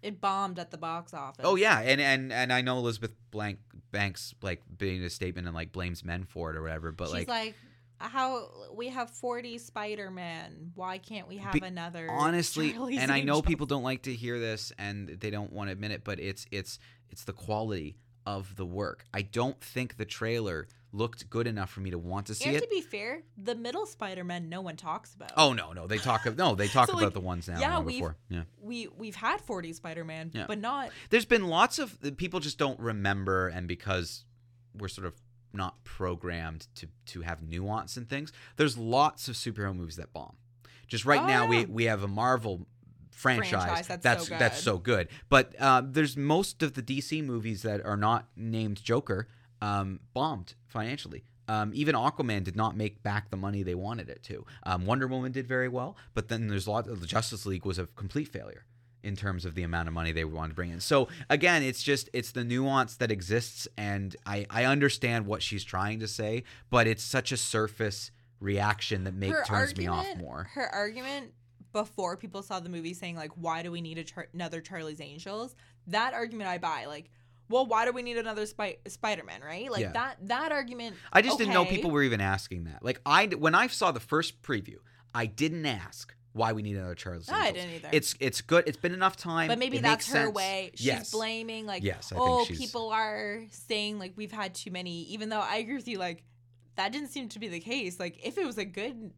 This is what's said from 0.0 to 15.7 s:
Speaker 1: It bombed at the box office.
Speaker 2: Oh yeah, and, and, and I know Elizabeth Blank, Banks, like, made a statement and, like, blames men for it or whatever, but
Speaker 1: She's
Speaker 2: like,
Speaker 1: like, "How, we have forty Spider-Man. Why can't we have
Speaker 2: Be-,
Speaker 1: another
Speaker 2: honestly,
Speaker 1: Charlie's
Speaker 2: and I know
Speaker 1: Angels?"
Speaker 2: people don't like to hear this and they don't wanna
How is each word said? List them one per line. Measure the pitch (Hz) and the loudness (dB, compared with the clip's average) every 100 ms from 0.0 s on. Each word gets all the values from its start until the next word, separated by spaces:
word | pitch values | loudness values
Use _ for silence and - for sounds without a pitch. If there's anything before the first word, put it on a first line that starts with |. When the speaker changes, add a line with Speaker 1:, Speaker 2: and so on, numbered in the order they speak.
Speaker 1:
It | 208 196 | -8 -2
bombed | 196 196 196 180 | 0 0 -2 -4
at | 170 | -8
the | 170 | -8
box | 165 165 170 | -6 -6 -6
office. | 165 135 - | -10 -10 0
Speaker 2:
Oh | 143 190 | 4 6
yeah, | 214 143 | 6 6
and, | 120 135 | 6 6
and, | 139 135 131 | 6 4 2
and | 117 127 | 0 4
I | 127 | 4
know | 127 127 | 4 2
Elizabeth | 120 107 110 - - | 2 0 -4 -8 -10
Blank, | 107 104 101 - - - | -4 -4 -4 -10 -20 -6
Banks, | 104 101 90 - - | 0 0 -2 -12 -6
like, | 98 87 - 87 | -6 -6 -8 -4
made | 98 92 | -2 0
a | 90 | -4
statement | - 92 87 87 | -4 -6 -4 -6
and, | |
like, | 82 82 | -6 -6
blames | 92 90 87 | -4 -4 -6
men | 85 85 | -6 -6
for | 92 - 82 | -6 -8 -6
it | 78 | -4
or | |
whatever, | 80 80 82 | -4 -4 -6
but | 80 87 | -6 -4
Speaker 1:
She's | |
Speaker 2:
like, | 87 87 | -2 -2
Speaker 1:
like, | 226 220 214 - - _ _ | -4 -4 -10 -20 -20 _ _
"How, | 220 254 262 254 208 - 101 | -6 -2 0 -2 -8 -16 -14
we | 214 247 | -10 -8
have | 254 240 | -6 -8
forty | - 247 240 240 233 | -6 -6 -4 -6 -12
Spider-Man. | 233 226 208 208 196 185 175 165 160 156 165 | -10 -8 -6 -6 -8 -8 -8 -10 -12 -14 -16
Why | 170 185 190 | -8 -8 -8
can't | - 214 - | -10 -12 -12
we | 190 | -10
have | 196 | -2
Speaker 2:
Be-, | 196 | -2
Speaker 1:
another | 185 180 170 170 165 | -2 -8 -8 -8 -6
Speaker 2:
honestly, | 139 151 175 165 151 156 | 0 2 2 0 0 -2
Speaker 1:
Charlie's | 233 254 240 | -2 -2 0
Speaker 2:
and | 131 | 2
I | 139 | 2
know | 139 151 | 4 4
Speaker 1:
Angels?" | 151 | 4
Speaker 2:
people | 151 143 | 0 0
don't | 143 | 0
like | 127 131 | 0 -4
to | 135 | -4
hear | 120 120 120 | -6 -4 -2
this | 113 110 - - | -2 -4 -6 -8
and | 101 104 95 | -6 -6 -8
they | 85 107 | -6 -4
don't | 104 104 | -4 -6
wanna | 95 98 | -6 -6